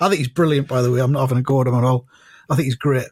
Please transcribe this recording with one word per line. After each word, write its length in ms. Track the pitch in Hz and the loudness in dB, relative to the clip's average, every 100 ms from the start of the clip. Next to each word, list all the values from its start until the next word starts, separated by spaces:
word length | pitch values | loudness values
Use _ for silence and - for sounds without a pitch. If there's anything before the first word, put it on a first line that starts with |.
I 80 | 185 | -2
think 100 | 190 | 0
he's 100 | 131 | -2
brilliant, 400 | - 165 143 139 | 0 0 2 0
by 120 | 131 | 0
the 100 | 123 | 0
way. 80 | 123 | 0
I'm 100 | 127 | 0
not 80 | 143 | 0
having 180 | 131 127 | 0 0
a 40 | |
go 180 | 127 135 | 0 0
at 60 | 123 | 2
him 80 | |
at 80 | 123 | 2
all. 220 | 127 127 - _ - - - | 2 0 -4 _ -20 -18 -4
I 60 | |
think 120 | 127 135 | -2 -2
he's 100 | - | -2
great. 320 | 147 131 113 | -2 -2 -4